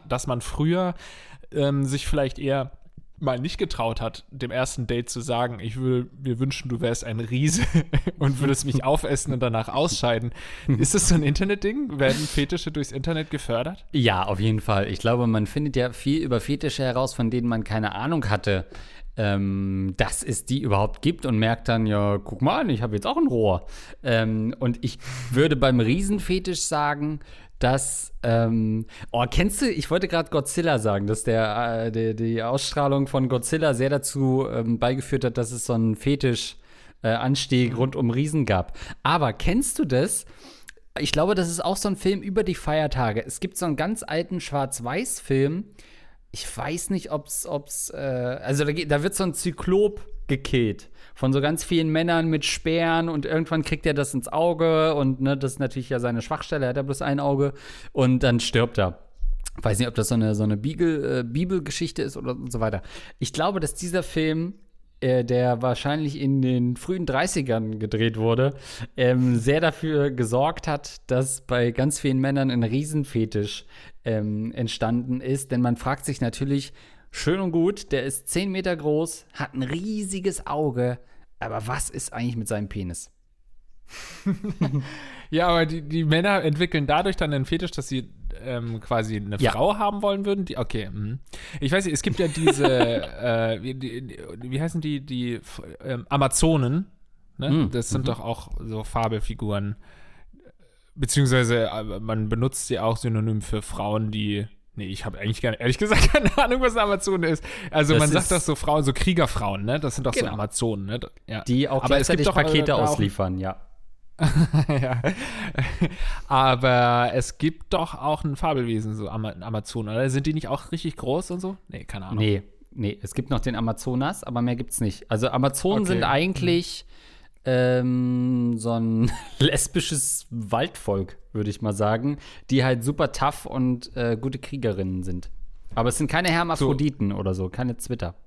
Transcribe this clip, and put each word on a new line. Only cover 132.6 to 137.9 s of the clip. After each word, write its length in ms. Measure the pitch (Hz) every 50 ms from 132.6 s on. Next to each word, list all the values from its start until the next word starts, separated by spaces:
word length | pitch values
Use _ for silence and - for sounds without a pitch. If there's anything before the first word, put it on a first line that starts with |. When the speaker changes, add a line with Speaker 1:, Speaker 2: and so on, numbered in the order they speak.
| 123
Speaker 2:
halt 200 | 131 127 120 113
super 260 | 143 147 - 156 135
tough 340 | - - 135 147 - - -
und, 480 | - - 131 127 127 123 120 - - -
äh, 200 | 127 120 117 113
gute 220 | 110 127 135 135 135
Kriegerinnen 640 | - - 143 135 120 110 95 98 95 92 92 95
sind. 280 | 90 92 90 90 - - - - - - - - - - -
Aber 140 | 113 117 123
es 100 | - -
sind 80 | 151 135
keine 200 | 156 165 185 180
Hermaphroditen 800 | 165 170 170 170 160 - 139 131 135 131 147 147 131 - 104 98
Speaker 1:
So. 60 | 101
Speaker 2:
oder 180 | 92 95 95 92
so, 140 | 95 92 92
keine 280 | - 123 127 123 117 -
Zwitter. 360 | - -